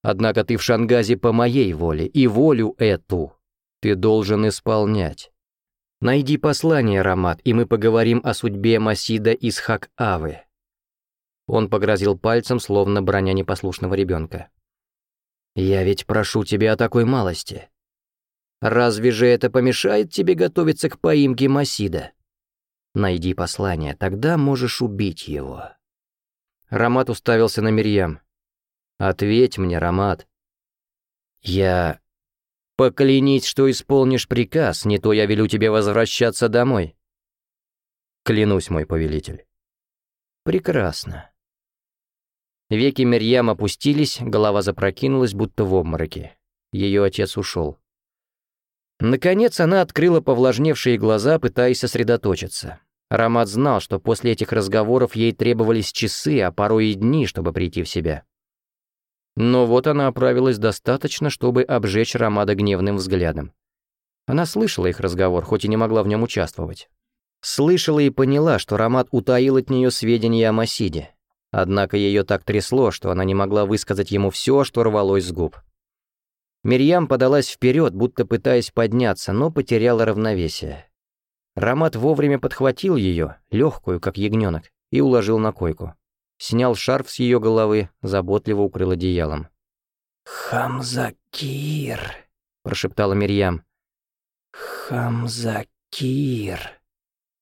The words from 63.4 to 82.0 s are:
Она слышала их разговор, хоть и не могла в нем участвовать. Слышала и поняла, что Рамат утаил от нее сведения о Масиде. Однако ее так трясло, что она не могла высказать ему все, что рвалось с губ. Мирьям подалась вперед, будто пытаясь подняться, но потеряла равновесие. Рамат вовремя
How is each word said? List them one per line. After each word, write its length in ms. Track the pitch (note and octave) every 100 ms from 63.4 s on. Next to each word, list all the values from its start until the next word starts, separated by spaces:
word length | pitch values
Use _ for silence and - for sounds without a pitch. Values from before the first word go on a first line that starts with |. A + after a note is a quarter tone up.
| D2 _ _ _ _ _ _ _ -
Она 180 | C#3 E3
слышала 420 | G3+ A3 - F2+
их 120 | E2
разговор, 460 | F#2+ F2+ F#2 F2 E2
хоть 200 | G#2+ G#2
и 20 |
не 100 | A2
могла 260 | A2+ A2
в 40 | G2+
нем 160 | G#2+
участвовать. 680 | A#2 - E2+ - D#2+ D#2+ - _ _ _ _ _
Слышала 580 | - - D3 F3+ E3 D3+
и 100 | C#3
поняла, 500 | A#2+ C3+ C#3 D#3+ A2
что 180 | - G#2
Рамат 300 | A2+ B2+ B2
утаил 440 | B2 - B2 C3+ C3
от 140 | B2+
нее 220 | C3 B2+
сведения 580 | - A2+ A#2 A2+ A2+ A2+
о 20 |
Масиде. 600 | A2 A2+ - G2+ D#2+ D2 _ _ _ _
Однако 460 | G2 F#2 G2 G2 G2+
ее 260 | G2+ G2+
так 200 | F#2+ G2+
трясло, 480 | - G#2 - B2+ A#2
что 200 | - F#2+
она 120 | F#2
не 100 | F#2+
могла 320 | G2 G2 G#2 G2+
высказать 460 | G#2+ - G2 G2
ему 180 | G2+ G2+
все, 340 | - - C3+
что 200 | C3+ B2
рвалось 420 | A2+ G#2+ G2 G2 F2+
с 60 |
губ. 260 | F2 D#2+ - _ _ _ _ _ _ _ _ _ _
Мирьям 440 | B2 B2+ C#3+ F3+ D3+
подалась 420 | C3 B2+ C#3+ C#3
вперед, 440 | - B2 C#3 D#3
будто 320 | F#2 B2 - B2
пытаясь 460 | A#2 C3 B2+ A#2
подняться, 600 | - A2+ A#2 A#2+ F#2+ -
но 180 | G2+ D#3+
потеряла 560 | D#3+ C3 A#2 A#2 A#2 A2
равновесие. 800 | G#2 A2 G2 E2 - D#2 C#2+ - _ _ _ _ _ _ -
Рамат 400 | G2+ C3+ D#3+
вовремя 420 | A2